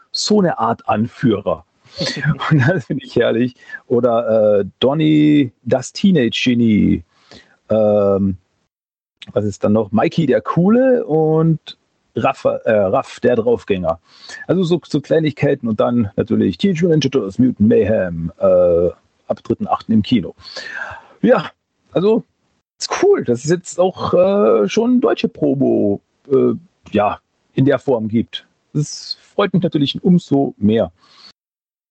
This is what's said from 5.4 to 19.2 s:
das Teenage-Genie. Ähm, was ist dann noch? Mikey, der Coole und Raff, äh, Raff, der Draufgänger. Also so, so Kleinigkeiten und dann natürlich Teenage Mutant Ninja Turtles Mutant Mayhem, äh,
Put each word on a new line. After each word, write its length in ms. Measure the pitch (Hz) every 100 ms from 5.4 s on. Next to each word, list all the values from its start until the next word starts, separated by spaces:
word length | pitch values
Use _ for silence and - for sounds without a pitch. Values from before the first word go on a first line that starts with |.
| 123 -
das 300 | 123 127 -
Teenage-Genie. 1080 | - 196 170 117 - 131 120 117 104 90 87 - _ _ - _ _ -
Ähm, 640 | 110 107 104 101 98 98 92 _ _ _ _ _ _ _ _ -
was 120 | -
ist 200 | 104 -
dann 80 | 101
noch? 200 | 107 104
Mikey, 340 | 104 160 - 143
der 140 | 123
Coole 640 | - - 180 240 262 247 -
und 680 | 156 156 156 165 156 - - _ _ _ -
Raff, 280 | 131 135 135
äh, 240 | 113 -
Raff, 480 | 107 95 131 - -
der 160 | 123 120
Draufgänger. 640 | 113 117 - 95 85 80 _ - - - -
Also 160 | 165
so, 160 | 175 175
so 160 | - 151
Kleinigkeiten 680 | - 160 151 - 143 143 120
und 100 | 107
dann 300 | 123 120 107 -
natürlich 420 | 104 110 104 95
Teenage 240 | 196 160
Mutant 200 | 175 156
Ninja 60 | 139
Turtles 280 | 135 98 98
Mutant 220 | 127 -
Mayhem, 720 | 104 117 101 107 92 82 82 -
äh, 520 | 95 92 90 85 87 - _ _